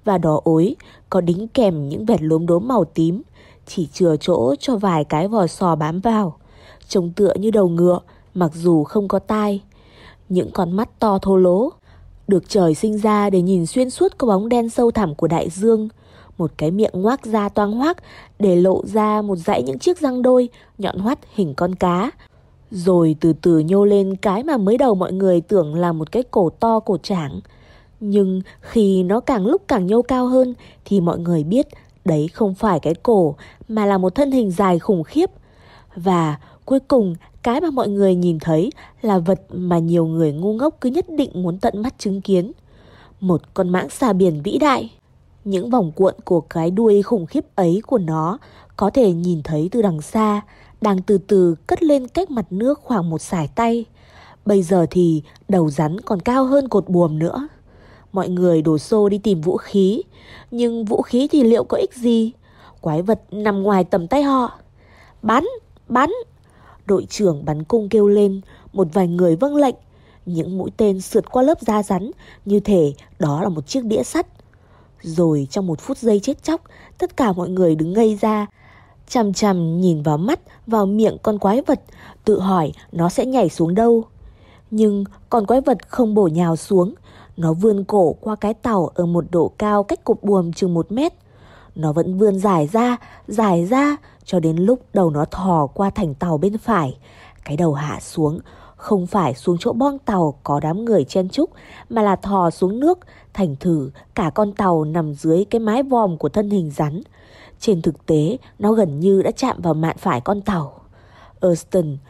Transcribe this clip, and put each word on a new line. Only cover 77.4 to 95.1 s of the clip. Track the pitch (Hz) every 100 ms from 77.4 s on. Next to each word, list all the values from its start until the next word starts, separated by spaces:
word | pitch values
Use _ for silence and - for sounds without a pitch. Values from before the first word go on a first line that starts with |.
| 180
người | 185 180
đứng | 156 160
ngây | 196 220 208
ra, | 220 214 208 _ - - _ _ -
chằm | 254 208
chằm | 185 208 185 165 170
nhìn | 185 156
vào | 151 151
mắt, | 196 349 - - -
vào | 220 190
miệng | 208 214 -
con | - 208
quái | 196 233
vật, | 311 277 - - - -
tự | - 208
hỏi | 190 185 147 - -
nó | 165 170
sẽ | - 247
nhảy | 262 175
xuống | - 165
đâu. | 190 233 233 226 - - - - - -
Nhưng | 220 214 202 196 - -
con | 233 202
quái | 247
vật | 277 214 -
không | - 226
bổ | 208 185
nhào | 156 175 160
xuống. | - 190 180 294 - - - -
Nó | 165
vươn | 160 220 202
cổ | 196 208 165 -
qua | 214 214
cái | 208
tàu | 226 254 208 156
ở | - 175
một | 175 160
độ | 175 147 -
cao | 214 208
cách | 202 349
cột | - 214
buồm | 202 196 170
chừng | 165 185
một | 170 160
mét. | 214 330 - _ - - - -
Nó | - 156
vẫn | 151 170 185
vươn | 214 190
dài | 202 175 147
ra, | 220 247 240 - - -
dài | 208 214 170 175
ra, | 262 294 294 - -
cho | - 180
đến | 160 160
lúc | 190 254 -
đầu | 202 175